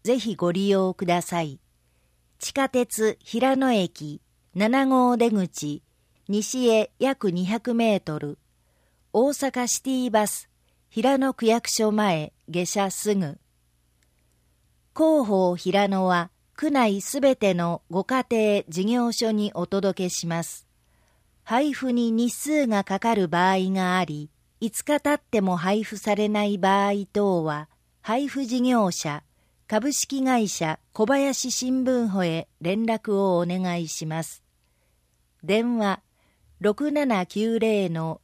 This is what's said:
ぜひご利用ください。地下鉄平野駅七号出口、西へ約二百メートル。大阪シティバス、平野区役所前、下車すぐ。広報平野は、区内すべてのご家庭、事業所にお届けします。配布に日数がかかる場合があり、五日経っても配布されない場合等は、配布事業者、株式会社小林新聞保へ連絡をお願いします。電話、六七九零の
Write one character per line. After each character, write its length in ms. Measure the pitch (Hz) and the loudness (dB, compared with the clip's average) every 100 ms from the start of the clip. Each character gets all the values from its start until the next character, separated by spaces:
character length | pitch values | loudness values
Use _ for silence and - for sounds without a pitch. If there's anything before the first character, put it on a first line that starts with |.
ぜ 140 | - 254 | -2 0
ひ 180 | 214 170 | -2 -2
ご 180 | 175 | 0
利 160 | 190 202 | 0 2
用 240 | 196 185 | 2 2
く 120 | 180 175 | -2 -2
だ 160 | 175 | -2
さ 200 | - 170 | -2 -4
い。 180 | 156 135 _ _ _ _ _ _ _ - | -4 -8 _ _ _ _ _ _ _ -14
地 140 | - | -6
下 160 | 277 269 | -2 0
鉄 480 | 254 240 - 220 - | 0 -2 0 -2 -2
平 360 | - 233 262 269 | -6 0 0 2
野 160 | 262 | 2
駅 480 | 220 175 - 151 147 _ _ _ | 2 0 -6 -14 -14 _ _ _
七 320 | 180 220 262 269 | -2 2 2 4
号 320 | 262 247 240 | 4 4 4
出 120 | 233 | 2
口、 540 | 208 180 - 147 147 _ _ _ _ - | 2 -2 -4 -8 -8 _ _ _ _ -4
西 400 | 208 202 254 240 | -4 -2 0 4
へ 220 | 220 - - | 4 2 0
約 320 | 269 269 202 | -2 0 -2
二 140 | 175 185 | -2 -2
百 280 | 226 247 | -2 -2
メ 240 | 233 226 196 | 0 2 2
ー 20 | |
ト 180 | - 151 | -2 -6
ル。 200 | 147 - _ _ _ _ _ _ _ | -8 -10 _ _ _ _ _ _ _
大 180 | 208 277 | 2 2
阪 380 | 285 277 254 240 | 0 -4 -4 -4
シ 160 | - | -4
テ 60 | 269 | -2
ィ 200 | 262 247 | -2 2
バ 160 | 214 208 | 2 2
ス、 240 | - - _ _ _ _ | -4 -12 _ _ _ _
平 280 | 220 254 269 | -2 2 2
野 160 | 269 | 0
区 140 | - 226 | 0 2
役 200 | 233 - | 2 0
所 240 | - 214 | 0 2
前、 400 | 214 208 160 151 _ - | 2 2 0 -4 _ -8
下 180 | 165 175 | -4 -2
車 260 | 208 196 | 0 -2
す 220 | - 208 | -2 -2
ぐ。 260 | 202 151 160 _ _ _ _ _ _ _ _ _ _ _ _ _ _ _ - | 0 -2 -6 _ _ _ _ _ _ _ _ _ _ _ _ _ _ _ 2
広 320 | 320 311 214 | 4 4 4
報 260 | 196 180 180 | 2 2 0
平 320 | 185 196 202 | 0 2 2
野 160 | 190 185 | 2 2
は、 260 | 175 170 _ _ - | 0 -2 _ _ -6
区 160 | 311 | 0
内 300 | 277 226 196 | 2 2 0
す 180 | - 269 | -4 0
べ 160 | 269 254 | 2 2
て 180 | 202 | 2
の 280 | 175 170 170 - | 0 -2 -4 -4
ご 140 | 175 - | -4 -2
家 200 | 262 - | -2 0
庭、 340 | 226 214 202 - | 2 2 2 -2
事 160 | 160 208 | -4 0
業 260 | 247 240 | 0 0
所 200 | - 220 | 0 0
に 200 | 214 208 | 0 -2
お 140 | - 175 | -4 -2
届 380 | 196 196 185 180 | 0 0 -2 -4
け 40 | |
し 180 | - 170 | -4 -4
ま 160 | 170 | -4
す。 220 | 165 - _ _ _ _ _ _ _ _ | -6 -12 _ _ _ _ _ _ _ _
配 300 | - 233 302 | -2 0 0
布 180 | 262 262 | -2 -2
に 200 | 240 233 | 0 2
日 200 | 226 240 | 2 0
数 340 | - 285 302 254 | -2 -2 0 2
が 180 | 202 - | 0 0
か 160 | 196 | -2
か 120 | 233 | 0
る 140 | 214 175 | 0 2
場 240 | 170 185 | 2 2
合 140 | 190 185 | 2 0
が 320 | 190 185 185 | 0 0 0
あ 80 | 175 | -2
り、 260 | 151 151 _ _ - | -6 -12 _ _ -8
五 240 | 226 - | -8 -6
日 160 | - 294 | -2 -2
経 140 | 285 | 0
っ 80 | 294 | -2
て 160 | - 220 | 0 0
も 160 | 190 175 | 0 0
配 280 | 185 208 | 0 0
布 140 | 208 202 | -2 -6
さ 180 | 220 202 | -2 0
れ 140 | 208 | 0
な 160 | 208 208 | 0 0
い 120 | 202 | 0
場 300 | 190 196 202 | 2 2 2
合 180 | 202 190 | 0 -2
等 300 | 208 202 175 | 0 2 2
は、 260 | 156 147 151 _ _ _ | 0 -4 -8 _ _ _
配 260 | - 240 285 | -4 -2 -2
布 180 | 269 247 | -4 -2
事 160 | 247 | 0
業 280 | 254 240 190 | 2 2 2
者、 340 | - 156 147 - _ _ _ - | 0 -6 -8 -12 _ _ _ -4
株 260 | 214 277 | -2 -2
式 300 | - - 269 | -4 -4 -2
会 240 | 262 247 208 | 2 2 0
社 320 | - 160 156 _ | -2 -4 -4 _
小 120 | - 220 | -2 2
林 460 | 277 277 - 254 | 2 0 -2 -4
新 320 | - 254 262 | -4 -2 0
聞 240 | 254 247 233 | 2 0 0
保 160 | 190 | 0
へ 240 | 175 165 - - | 0 -2 -6 -8
連 260 | 170 202 226 | -4 -2 0
絡 280 | 226 220 | -2 0
を 240 | 196 196 175 | 0 2 2
お 80 | 175 | 0
願 320 | 185 185 175 | -2 -2 -4
い 80 | 160 | -6
し 200 | - 160 | -8 -6
ま 160 | 160 | -6
す。 200 | 160 - _ _ _ _ _ _ _ _ _ _ | -8 -12 _ _ _ _ _ _ _ _ _ _
電 340 | 160 214 240 233 | 0 0 2 0
話、 240 | 202 185 _ _ _ _ _ - | 0 -2 _ _ _ _ _ -4
六 320 | 202 208 294 | -2 0 -2
七 340 | 294 277 202 180 | 0 0 0 -2
九 320 | 202 226 226 | -2 0 0
零 300 | 226 208 185 | 2 0 0
の 300 | 165 160 - | -2 -6 -8